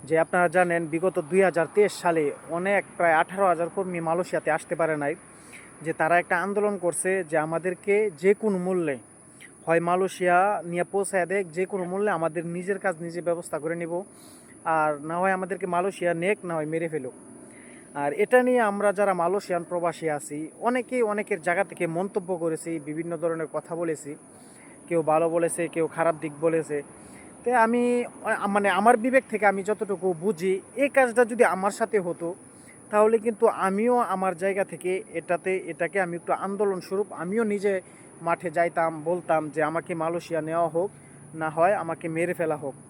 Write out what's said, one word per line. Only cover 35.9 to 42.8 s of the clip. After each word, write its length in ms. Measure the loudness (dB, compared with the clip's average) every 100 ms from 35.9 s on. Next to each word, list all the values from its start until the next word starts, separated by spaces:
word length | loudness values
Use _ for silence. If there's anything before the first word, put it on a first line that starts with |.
| -2
আমি 100 | -2 -4
একটু 120 | -4 -4 -2
আন্দোলন 320 | -2 0 -2 -4
স্বরূপ 220 | -4 -4 -6
আমিও 220 | -4 -2 0
নিজে 200 | 0 0 -2 -6 -20 -20 -6 -2
মাঠে 220 | -2 0 0
যাইতাম, 360 | 0 2 -2 -2 -4
বলতাম 340 | -4 0 0 0
যে 60 | -2 0
আমাকে 220 | -2 -4 -4
মালয়েশিয়া 380 | -2 -4 -4 -4 -2
নেওয়া 200 | 0 0
হোক, 160 | 0 -4 -6 -20 -20 -16 -6
না 80 | -4 4
হয় 180 | 4 4
আমাকে 240 | -2 -6 -4 -2
মেরে 180 | -2 -2
ফেলা 180 | -2 -2
হোক। 120 | -6 -12